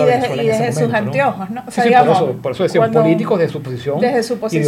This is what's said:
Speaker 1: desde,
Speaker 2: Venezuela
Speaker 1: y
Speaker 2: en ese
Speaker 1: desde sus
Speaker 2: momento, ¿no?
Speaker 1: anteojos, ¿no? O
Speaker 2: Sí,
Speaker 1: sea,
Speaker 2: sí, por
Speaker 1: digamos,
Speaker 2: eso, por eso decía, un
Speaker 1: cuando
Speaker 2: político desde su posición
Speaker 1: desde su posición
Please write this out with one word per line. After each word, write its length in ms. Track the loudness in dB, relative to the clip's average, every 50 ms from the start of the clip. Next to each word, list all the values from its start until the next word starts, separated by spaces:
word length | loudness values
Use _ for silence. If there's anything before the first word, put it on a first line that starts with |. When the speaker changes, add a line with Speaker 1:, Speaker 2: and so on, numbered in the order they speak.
| 2
Speaker 1:
desde, 60 | 2
Speaker 2:
Venezuela 300 | 2 2 0 -2 -2 -2
Speaker 1:
y 40 | 0
Speaker 2:
en 80 | 0 0
ese 80 | 0 -2
Speaker 1:
desde 160 | -2 -2 -2
sus 80 | -2 0
Speaker 2:
momento, 140 | 0 -2 -2
¿no? 60 | -2
Speaker 1:
anteojos, 400 | -2 0 0 0 -2 -4 -8 -10
¿no? 100 | -10 -12
O 40 | -12
Speaker 2:
Sí, 60 | -8
Speaker 1:
sea, 120 | -2 0 2
Speaker 2:
sí, 60 | 4
por 100 | 6 6
Speaker 1:
digamos, 160 | 6 6 4
Speaker 2:
eso, 160 | 2 2 0 -4 -4
por 120 | -6 -6
eso 100 | -2 -2
decía, 180 | -2 0 2 2
un 40 | 2
Speaker 1:
cuando 160 | 2 2 2
Speaker 2:
político 340 | 4 4 2 0 0 0 0
desde 160 | 0 0 -2
su 100 | -2 -8
posición 380 | -8 -8 -10 -6 -6 -4 -2 0
Speaker 1:
desde 220 | 0 0 0 0
su 160 | -2 -2 -6 -6
posición 260 | -4 -4 -2 0 0